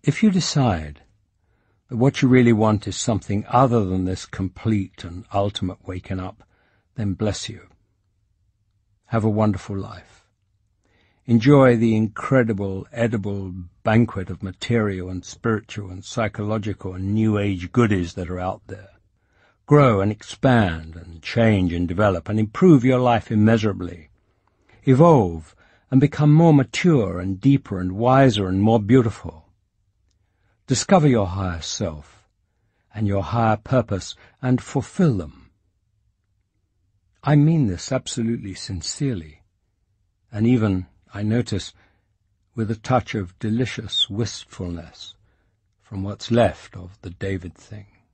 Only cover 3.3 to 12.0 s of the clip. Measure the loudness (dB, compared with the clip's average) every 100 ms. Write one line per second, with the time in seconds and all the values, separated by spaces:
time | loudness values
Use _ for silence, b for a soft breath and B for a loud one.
3.3 | -6 0 2 4 2 0 -2 -2 -6 -10
4.3 | -8 -8 -4 -2 -2 -4 -10 -16 -14 -6
5.3 | -4 -4 -4 -8 -8 -12 -14 -10 -10 -10
6.3 | -14 _ _ _ _ _ -8 -6 -4 -4
7.3 | -6 -12 -16 -20 _ _ _ _ _ _
8.3 | _ _ _ _ _ _ _ _ -2 0
9.3 | 2 0 0 -8 -10 -10 -16 _ _ _
10.3 | _ _ _ _ _ _ _ _ _ 0
11.3 | 2 6 6 6 4 2 2